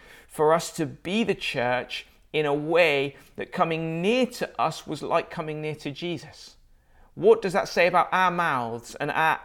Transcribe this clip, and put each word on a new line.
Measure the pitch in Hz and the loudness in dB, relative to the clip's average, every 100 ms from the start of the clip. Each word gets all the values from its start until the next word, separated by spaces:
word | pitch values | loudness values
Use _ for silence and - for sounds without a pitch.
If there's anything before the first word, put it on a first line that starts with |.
| - - - | -20 -20 -12
for | - 151 | 0 4
us | 165 - | 4 0
to | - 151 | -6 -6
be | 131 160 208 | -6 -4 -2
the | 226 190 | 0 -2
church | - 139 123 123 120 - - _ _ | -4 -2 -2 -2 -4 -10 -14 _ _
in | 151 151 | -2 0
a | |
way | 147 147 165 165 143 139 - - - | 0 2 4 4 4 -2 -6 -18 -10
that | - | -6
coming | - 165 160 165 165 | -2 0 0 -4 -2
near | 185 247 233 | 0 2 0
to | - - - | -2 -8 -2
us | 131 160 - | -4 -4 -8
was | 151 | -8
like | - 165 - | -2 -2 -2
coming | - 156 151 | -8 -8 -6
near | 151 151 | -8 -8
to | 151 | -8
Jesus. | 139 175 160 - - - - _ _ _ _ - | -8 -6 -8 -10 -20 -20 -20 _ _ _ _ -20
What | - 175 220 | 2 6 6
does | 202 | 4
that | 175 - | 0 0
say | - 175 | 2 4
about | 175 - | 4 2
our | 180 185 | 2 2
mouths | 175 170 135 117 117 - - | 2 0 0 -2 -6 -10 -8
and | 147 | -4
our | - 160 143 | 0 2 2